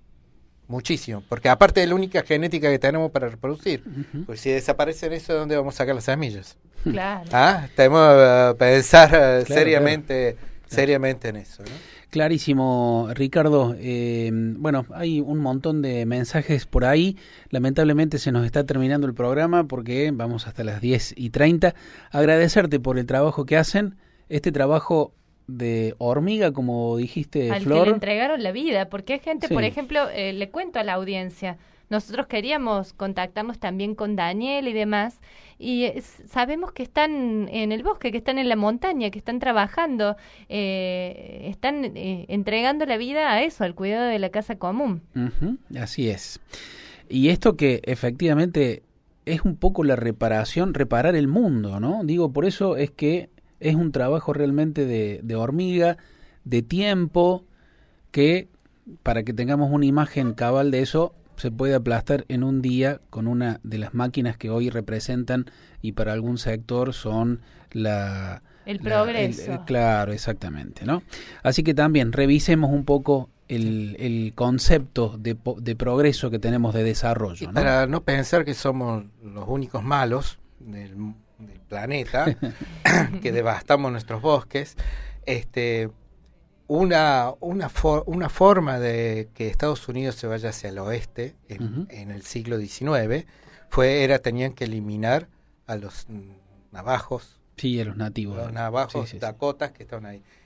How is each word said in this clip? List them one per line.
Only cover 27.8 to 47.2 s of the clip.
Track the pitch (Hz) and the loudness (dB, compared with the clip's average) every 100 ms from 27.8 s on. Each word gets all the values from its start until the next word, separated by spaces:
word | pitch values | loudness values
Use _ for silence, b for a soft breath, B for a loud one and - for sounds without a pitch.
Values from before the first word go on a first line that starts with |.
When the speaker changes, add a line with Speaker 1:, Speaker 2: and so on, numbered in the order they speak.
| 196 | 4
Speaker 3:
le | |
entregaron | 214 202 208 269 302 | 2 0 -2 0 -2
la | 196 | -4
vida, | 214 320 196 190 | -4 -2 -2 -2
porque | 196 196 | -8 -6
hay | 277 | -6
gente, | 320 311 302 | -4 -6 -2
por | - | 0
Speaker 2:
Sí. | 214 | 0
Speaker 3:
ejemplo, | 277 262 294 277 | -4 -4 -2 -2
eh, | - 196 | -4 -6
le | 190 196 | -6 -8
cuento | 311 370 240 | -8 -6 -4
a | |
la | 208 | -4
audiencia, | 185 190 190 185 180 185 175 b b _ | -4 -4 -6 -8 -10 -10 -10 b b _
nosotros | 214 208 240 - | -6 -4 -6 -4
queríamos | 220 240 302 240 202 190 | -4 -2 -2 0 -2 -4
contactarnos | - 196 190 185 208 226 226 | -8 -6 -4 -6 -6 -8 -8
también | 190 190 202 | -6 -4 -6
con | 214 208 196 | -4 -4 -2
Daniel | 170 202 254 277 254 | -2 -2 -4 -4 -4
y | |
demás, | 220 208 208 226 - b b b - | -2 -2 -2 -2 -8 b b b -12
y, | 247 247 | -6 -2
eh, | 240 - | -2 -6
s-, | - - - | -12 -20 -6
sabemos | 254 247 320 359 | -2 -2 -2 -6
que | - | -10
están | 247 302 311 294 247 220 202 | -4 0 0 0 -2 -2 -4
en | 226 214 | -4 -4
el | 220 | -2
bosque, | 339 381 247 | -4 -4 -4
que | 226 | -4
están | - 269 | -4 -2
en | 247 | 0
la | 214 | 0
montaña, | 208 240 381 302 208 | 0 0 -2 -2 -4
que | 208 | -6
están | - 247 | -8 -4
trabajando, | 262 220 202 - 330 240 208 208 B B - | 0 0 0 -2 -2 0 -2 -4 B B -10
eh, | 208 196 190 185 180 180 - - - - | -6 -4 -4 -4 -4 -6 -10 -18 -14 -12
están, | 196 262 294 254 - | -6 -4 -4 -6 -6
eh, | 190 180 - | -8 -8 -4
entregando | 202 202 220 254 294 294 | -4 -2 0 0 0 -2
la | 220 | -2
vida | 247 302 294 | -2 -2 0
a | 214 | 0
eso, | 311 - | 0 -2
al | 185 | -6
cuidado | 170 196 220 247 | -4 -4 -2 -2
de | 220 | -2
la | 185 | -2
casa | 202 214 208 | -4 -6 -6
común. | 180 226 269 170 - | -4 -2 -2 -4 -6
Speaker 2:
Ujú, | 131 123 - 175 262 - - | -6 -2 0 -2 -4 -8 -10
así | 113 - 117 | -8 -4 -4
es. | 95 - - - B B B B B - | -4 -10 -18 -18 B B B B B -6
Y | 131 | 2